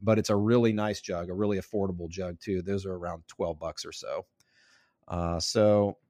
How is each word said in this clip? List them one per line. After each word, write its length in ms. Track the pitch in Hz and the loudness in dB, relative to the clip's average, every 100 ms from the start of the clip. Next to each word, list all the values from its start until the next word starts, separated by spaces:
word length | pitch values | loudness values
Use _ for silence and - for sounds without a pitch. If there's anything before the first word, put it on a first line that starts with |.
but 160 | 101 110 | 2 4
it's 120 | 104 | 4
a 60 | 104 | 2
really 360 | 107 120 117 | 4 4 4
nice 280 | 107 107 101 | 2 -2 -4
jug, 280 | - 87 87 | -6 -6 -4
a 40 | |
really 240 | 90 104 95 | -2 0 -2
affordable 500 | - 104 98 90 82 | -2 -2 -2 -4 -8
jug 300 | 92 90 85 | -8 -8 -8
too. 220 | - 92 | -4 -4
Those 240 | 90 98 95 | -2 -4 -4
are 80 | |
around 300 | 92 87 85 - | -8 -8 -10 -10
twelve 300 | - 87 78 | -6 -4 -4
bucks 260 | 82 - - | -8 -8 -12
or 60 | |
so. 340 | - 53 78 - _ _ _ _ _ _ _ - | -12 -8 -8 -8 _ _ _ _ _ _ _ -8
Uh, 320 | 87 85 85 | -4 -2 -2
so 580 | - 113 104 104 101 - | 0 4 6 6 4 -2